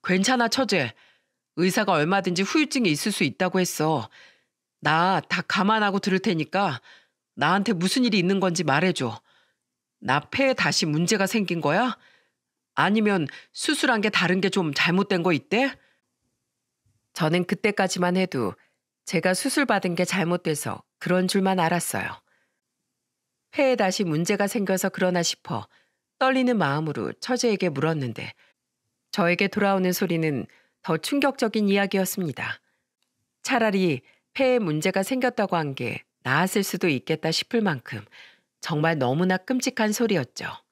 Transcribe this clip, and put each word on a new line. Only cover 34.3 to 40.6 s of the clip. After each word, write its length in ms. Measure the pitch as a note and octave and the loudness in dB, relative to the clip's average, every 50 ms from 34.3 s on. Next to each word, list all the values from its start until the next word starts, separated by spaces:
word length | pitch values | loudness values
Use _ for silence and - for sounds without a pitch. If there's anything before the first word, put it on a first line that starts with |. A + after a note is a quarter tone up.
| _ | _
폐에 260 | - C4+ B3+ B3 B3 | 0 2 2 2 2
문제가 440 | A3 E3 D3+ D#3 D#3 F#3+ F#3 G3 F#3+ | 0 0 -2 0 -2 0 0 0 -2
생겼다고 520 | - C4+ C4 B3 B3 A#3+ - G#3 F#3+ - | 0 -2 0 0 -2 0 0 -2 0 0
한 180 | E3+ D#3 C#3+ C3+ | -2 -2 -4 -6
게 300 | - C3+ A#2 - - - _ _ _ _ | -6 -6 -6 -6 -8 -12 _ _ _ _
나았을 400 | C3 C3 D3 F3+ F#3 - G#3+ G3 | 0 2 2 2 2 0 -2 -2
수도 260 | - - F#3 - F3+ | -2 -4 -2 0 0
있겠다 420 | C#3+ B2 - - E3 D3+ - D#3+ | 0 0 0 -4 -4 -2 -2 -2
싶을 300 | E3 - - _ - A#3 | -2 -2 -4 _ -2 0
만큼 420 | A3 F#3+ D#3 B2 _ - - G#2+ G#2 - _ - - - - _ _ _ _ _ | 0 0 -2 -4 _ -12 -12 -12 -14 -14 _ -20 -20 -20 -20 _ _ _ _ _
정말 380 | - - E3 D3+ D3+ E3 E3 D#3 | -10 -6 -2 0 2 0 2 2
너무나 400 | C3 A#2+ C3 D#3 F3+ F#3+ F#3 F#3 | 2 0 2 2 2 2 0 0
끔찍한 560 | - - C4 B3+ - C4+ B3+ - A3 G#3+ G#3+ | 0 -2 -2 -2 -2 -4 -2 0 0 0 0
소리였죠. 540 | - B3 A3 G#3 E3+ C3 - _ - - - - - | 0 0 2 2 0 -2 -4 _ -12 -12 -12 -12 -14